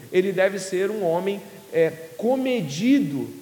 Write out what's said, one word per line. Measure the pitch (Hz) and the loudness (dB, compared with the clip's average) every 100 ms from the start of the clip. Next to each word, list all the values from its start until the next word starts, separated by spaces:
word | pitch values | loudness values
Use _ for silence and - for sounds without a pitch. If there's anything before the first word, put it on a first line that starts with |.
| - | -2
Ele | 180 190 | 0 2
deve | 185 190 196 | 2 2 0
ser | - 180 196 | -4 -2 -2
um | 214 175 | 0 0
homem, | 170 190 202 - - - | 0 0 -4 -8 -18 -4
é, | 165 160 - - - | 0 2 0 -12 -4
comedido, | 220 262 262 247 151 143 233 277 170 139 117 - | 0 0 0 0 -2 0 4 4 4 -2 -6 -10